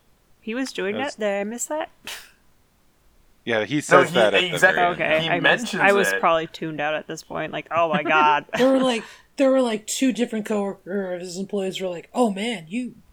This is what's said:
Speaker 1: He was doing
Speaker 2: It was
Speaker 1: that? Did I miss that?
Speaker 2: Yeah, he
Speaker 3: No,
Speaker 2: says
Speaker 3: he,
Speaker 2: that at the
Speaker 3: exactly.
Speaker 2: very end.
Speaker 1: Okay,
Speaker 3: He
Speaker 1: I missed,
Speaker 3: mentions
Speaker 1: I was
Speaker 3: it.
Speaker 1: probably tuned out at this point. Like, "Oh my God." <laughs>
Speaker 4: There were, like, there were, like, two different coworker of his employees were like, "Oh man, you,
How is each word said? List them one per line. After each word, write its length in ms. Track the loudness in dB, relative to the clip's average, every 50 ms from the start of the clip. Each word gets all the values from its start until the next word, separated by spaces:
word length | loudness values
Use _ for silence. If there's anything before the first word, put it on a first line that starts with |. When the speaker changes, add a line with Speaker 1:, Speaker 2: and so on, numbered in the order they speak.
| _ _ _ _ _ _ _ _
Speaker 1:
He 140 | _ -8 -6
was 160 | -4 -4 -6 -6
doing 240 | -6 -4 -4 -4
Speaker 2:
It 80 | -4 -6
was 100 | -6 -6
Speaker 1:
that? 40 | -4
Did 200 | -4 -2 -2 -2
I 40 | -4
miss 220 | -6 -8 -8 -8
that? 240 | -6 -6 -6 -6 -8 _ _ _ -16 -16 -16 -18 -20 _ _ _ _ _ _ _ _ _ _ _ _ _ _ _ _ _ _ _ _ _ _ _
Speaker 2:
Yeah, 200 | -2 -2 0 0
he 120 | -2 -2
Speaker 3:
No, 40 | -4
Speaker 2:
says 280 | 2 4 6 6 6 4
Speaker 3:
he, 40 | 4
Speaker 2:
that 180 | 4 4 4 4
at 60 | 4
the 120 | 2 0 2
Speaker 3:
exactly. 220 | 2 4 4 4 4 2
Speaker 2:
very 40 | 0
end. 120 | 0 0
Speaker 1:
Okay, 220 | 0 0 0 0 0
Speaker 3:
He 60 | 0
Speaker 1:
I 40 | 0 2
missed, 20 | 2 2 2 2 0 -4 -2
Speaker 3:
mentions 100 | 2 4
Speaker 1:
I 100 | 4 6
was 160 | 4 4 2 0
Speaker 3:
it. 80 | 0
Speaker 1:
probably 280 | 2 2 2 2 0 -4
tuned 320 | -8 -8 -8 -6 -4 -4
out 140 | -4 -2 -4
at 120 | -4 -6
this 160 | -8 -12 -12 -12
point. 300 | -10 -8 -6 -6 -6 -6
Like, 160 | -10 -8 -4
"Oh 180 | 0 0 2 2
my 140 | 2 0 2
God." 420 | 2 4 4 6 6 4 2 0 -2
<laughs> 80 | -2 2
Speaker 4:
There 120 | 2 4 4
were, 80 | 2
like, 240 | 2 0 -2 -4 -6 -10 -16 -20 _ _ _
there 140 | 0 2 4 4
were, 100 | 4 2
like, 240 | 0 -2 -4 -6
two 260 | -8 -4 0 0 0 0
different 340 | 0 -2 -4 -4 -4 -4
coworker 680 | -4 -2 -2 -2 -4 -6 -8 _ -6 -4 -4 -4 -4 -6
of 60 | -8
his 180 | -8 -10 -10 -10
employees 420 | -8 -6 -4 -4 -4 -4 -4 -6
were 80 | -6 -6
like, 220 | -6 -8 -12 _ -2
"Oh 180 | 0 0 0 0
man, 340 | -2 -4 -6 -6 -8 -8 -8
you, 280 | -8 -8 -8 -8 -12 -16 -20 _